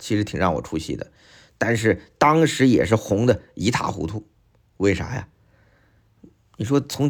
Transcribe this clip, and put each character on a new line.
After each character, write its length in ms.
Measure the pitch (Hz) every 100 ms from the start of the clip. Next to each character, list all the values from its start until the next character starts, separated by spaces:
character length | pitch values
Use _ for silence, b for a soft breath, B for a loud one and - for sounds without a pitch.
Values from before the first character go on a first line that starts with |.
其 160 | - 104
实 80 |
挺 160 | 104 76
让 140 | 95
我 80 | 73
出 140 | - 80
戏 200 | 78 60
的， 160 | - b b b b _
但 180 | 107 113
是 260 | 110 92 B _
当 280 | 147 160 160
时 220 | - 131
也 160 | 92
是 120 | 90 110
红 300 | - 101 123
的 160 | 104 B
一 160 | - 101
塌 180 | 127 -
糊 180 | - -
涂。 200 | 107 - _ _ _ _ -
为 160 | 98
啥 200 | 92 -
呀？ 140 | 131 - _ _ _ _ _ _ _ _ _ - _ _ -
你 80 |
说 160 | 110 143
从 280 | 127 -